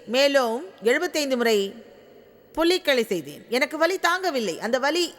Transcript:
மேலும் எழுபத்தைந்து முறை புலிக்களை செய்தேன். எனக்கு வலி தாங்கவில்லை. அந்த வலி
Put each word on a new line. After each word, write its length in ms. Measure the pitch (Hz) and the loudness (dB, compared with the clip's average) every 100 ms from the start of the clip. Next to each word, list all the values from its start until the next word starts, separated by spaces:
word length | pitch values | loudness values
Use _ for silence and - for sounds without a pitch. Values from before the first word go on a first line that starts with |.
| - | -4
மேலும் 580 | 247 285 277 233 233 370 - | 2 4 4 2 -2 -8 -4
எழுபத்தைந்து 540 | 208 285 359 330 277 247 | 0 2 0 -2 0 0
முறை 480 | 233 208 196 233 - - - - - - - | 2 2 0 -8 -20 -20 -20 -20 -20 -20 -10
புலிக்களை 520 | 294 339 359 294 254 220 | 0 2 2 2 0 0
செய்தேன். 400 | 180 139 147 - | -4 -6 -16 -4
எனக்கு 300 | 240 285 302 | -2 -2 0
வலி 200 | 330 370 | 0 0
தாங்கவில்லை. 600 | 349 359 370 277 202 160 | -2 0 -2 -2 -4 -4
அந்த 200 | 214 254 | -2 0
வலி 360 | 277 330 330 | 0 0 -2